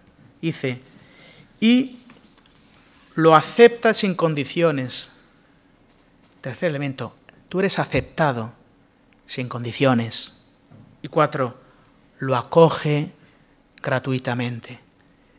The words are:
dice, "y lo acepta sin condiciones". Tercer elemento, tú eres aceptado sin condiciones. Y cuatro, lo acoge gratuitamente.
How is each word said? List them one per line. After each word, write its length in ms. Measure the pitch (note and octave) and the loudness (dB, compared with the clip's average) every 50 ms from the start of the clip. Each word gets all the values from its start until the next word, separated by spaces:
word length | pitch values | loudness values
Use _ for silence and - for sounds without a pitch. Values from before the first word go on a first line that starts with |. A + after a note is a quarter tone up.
| _ _ _ _ - - _ _ | _ _ _ _ -20 -20 _ _
dice, 400 | - E3 - - - C3 B2 A#2 - - - - - - - - - - - - - _ _ _ | -6 -6 -6 -4 -6 -6 -6 -8 -12 -20 -20 -20 -20 -20 -20 -20 -20 -20 -20 -20 -20 _ _ _
"y 380 | G#3+ A3+ A#3+ B3+ B3+ B3+ - - - - - - - - - _ _ _ _ _ _ _ _ - _ _ _ _ _ _ _ | 2 2 4 2 2 -2 -8 -16 -20 -20 -20 -20 -20 -20 -20 _ _ _ _ _ _ _ _ -20 _ _ _ _ _ _ _
lo 180 | - D#3+ E3 D#3+ | 2 6 8 8
acepta 580 | D3+ D3+ - - - A#3 A#3 A#3 A#3 - A3+ G#3+ | 8 6 4 6 6 6 6 6 4 0 0 2
sin 220 | - - G3 F3 | 2 0 -2 0
condiciones". 960 | - E3 E3 D#3 D3 C3+ - - F3 E3+ E3 D3+ C#3 B2+ B2 - - - - - _ _ _ _ _ _ _ _ _ _ _ _ _ _ _ _ _ _ _ _ _ _ _ _ _ | 0 0 0 0 -2 -4 -4 -2 0 0 2 0 0 -4 -6 -8 -10 -12 -14 -18 _ _ _ _ _ _ _ _ _ _ _ _ _ _ _ _ _ _ _ _ _ _ _ _ _
Tercer 300 | - C#3 A#2 - F#3 F3 | -14 -14 -8 -6 -4 -4
elemento, 440 | D3+ C#3 C#3+ C#3 C3 - B2+ G#2+ - _ _ - - _ _ _ | -4 -4 -6 -8 -8 -8 -10 -12 -12 _ _ -20 -20 _ _ _
tú 120 | - F3+ | -4 -2
eres 180 | F#3+ F#3+ - - | -2 0 0 -2
aceptado 760 | D3 - - C3+ - - - - E3 D3 B2+ A#2+ A2 A2+ - - _ _ _ _ _ _ _ _ _ _ _ _ _ | -2 -2 -2 -2 -4 -4 -2 0 0 0 0 -2 -6 -10 -12 -16 _ _ _ _ _ _ _ _ _ _ _ _ _
sin 220 | - - - B2+ A#2+ | -12 -10 -10 -8 -8
condiciones. 920 | - A#2+ A#2+ A#2 A2+ - C#3 C3+ B2+ A#2 A#2 A2+ - - - - - - _ _ _ _ _ _ - - - - - _ - | -8 -8 -8 -8 -4 0 2 2 2 2 0 -4 -6 -10 -10 -12 -16 -20 _ _ _ _ _ _ -20 -20 -20 -20 -20 _ -18
Y 60 | D3 | -6
cuatro, 500 | - D#3 D3+ D3 - C#3 C3 A#2+ A#2 - - - _ _ _ _ _ _ _ _ _ - | 0 0 0 0 0 -4 -4 -6 -6 -10 -20 -20 _ _ _ _ _ _ _ _ _ -10
lo 180 | C3+ C3+ C3 | -4 -2 -2
acoge 760 | B2 - - - E3+ E3 D#3 - - - D#3 D3 D3 D3+ - - _ _ _ _ _ _ _ _ _ _ _ _ - - | -2 -2 0 4 6 6 6 4 0 -2 -2 -2 -2 -4 -6 -10 _ _ _ _ _ _ _ _ _ _ _ _ -14 -6
gratuitamente. 960 | - C3+ B2+ - C3+ C3 B2+ - C3+ A#2+ B2 B2 A#2+ A#2+ A#2 - - B2 - - _ _ _ _ _ _ _ _ _ _ | -4 -4 -4 -2 -4 -6 -4 -4 -6 -6 -4 -6 -6 -8 -10 -14 -16 -20 -20 -20 _ _ _ _ _ _ _ _ _ _